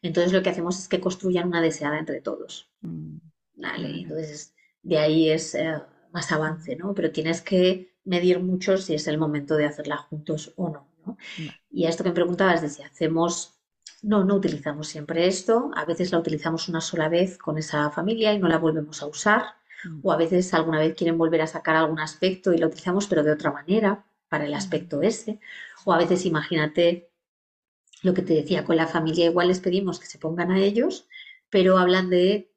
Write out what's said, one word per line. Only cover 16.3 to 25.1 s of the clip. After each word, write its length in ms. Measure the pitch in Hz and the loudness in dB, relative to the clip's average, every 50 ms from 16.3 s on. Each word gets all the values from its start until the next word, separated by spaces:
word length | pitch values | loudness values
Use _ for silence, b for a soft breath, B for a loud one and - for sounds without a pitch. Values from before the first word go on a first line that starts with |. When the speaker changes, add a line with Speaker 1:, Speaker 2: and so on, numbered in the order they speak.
| 156 151 - 170 160 165 - - | -4 -2 -2 -4 -4 -4 -4 -4
Speaker 1:
una 120 | 170 165 | -4 -4
sola 280 | 160 - - 165 156 160 | -4 -4 -4 -2 -2 0
vez 280 | 170 170 180 190 180 - | 2 2 2 0 -2 -8
con 200 | - - 151 156 | -6 -6 -4 -4
esa 320 | 156 - - 147 147 147 | -4 -4 -2 0 0 0
familia 420 | 147 - 165 196 226 226 220 214 208 | -2 -2 -2 -2 -2 0 2 2 2
y 60 | 208 | 2
no 80 | 185 180 | 2 2
la 100 | 165 156 | 2 4
volvemos 440 | 170 160 156 160 151 151 - - | 2 2 0 0 -4 -6 -10 -12
a 60 | - 147 | -12 -10
usar, 360 | 151 - - 208 208 226 - - - _ B B B B B | -10 -4 2 2 2 2 2 -4 -12 _ B B B B B
Speaker 2:
Mm. 160 | 180 160 151 | -14 -14 -4
Speaker 1:
o 100 | 143 190 | -2 0
a 60 | 165 151 | 2 2
veces 360 | 165 165 185 180 180 180 - | 2 4 4 2 2 2 0
alguna 260 | 160 160 165 160 151 | 0 0 2 2 2
vez 160 | 156 160 160 | 2 2 0
quieren 220 | - 180 170 165 165 | 0 0 0 2 2
volver 240 | 165 165 165 160 | 2 2 2 2
a 60 | 160 160 | 0 0
sacar 280 | - 160 - 180 160 | -4 -6 -2 2 2
algún 240 | 160 165 156 160 156 | 2 2 2 0 -2
aspecto 540 | 156 156 - - - 190 185 185 _ 196 175 | -6 -8 -6 -2 0 -2 -2 0 _ 2 2
y 40 | 165 | 4
la 100 | 165 160 | 2 0
utilizamos, 400 | 156 - - 185 180 196 202 - | -2 -2 -4 -2 0 0 0 0
pero 160 | 185 160 147 | 0 2 2
de 80 | 151 | 2
otra 200 | 151 151 - 151 | 2 0 0 -4
manera, 540 | 143 - - - 185 220 220 196 208 208 _ _ _ _ _ _ | -4 -4 -2 0 0 2 4 2 0 0 _ _ _ _ _ _
para 160 | - 147 147 | -4 -4 -2
el 80 | 147 147 | -2 -4
Speaker 2:
Ujú. 0 | |
Speaker 1:
aspecto 480 | 143 - - 165 151 - - 156 143 | -4 -4 -2 -4 -4 -4 -4 -4 0
ese, 380 | 156 208 | 0 0